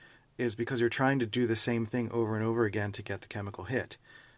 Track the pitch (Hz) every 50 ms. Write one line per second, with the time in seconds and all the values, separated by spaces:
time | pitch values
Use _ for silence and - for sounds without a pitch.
0 | - - - - _ _ _ - 123 120 107 113 117 - 135 117 120 117 - -
1 | 135 131 139 135 120 107 - 127 123 110 113 110 - 127 120 117 113 107 - 123
2 | 117 - - 117 113 107 110 110 110 113 113 120 117 104 98 107 104 104 101 -
3 | 98 - 101 95 - - - 107 98 101 98 - 95 95 131 117 87 - - -
4 | _ - - - - - -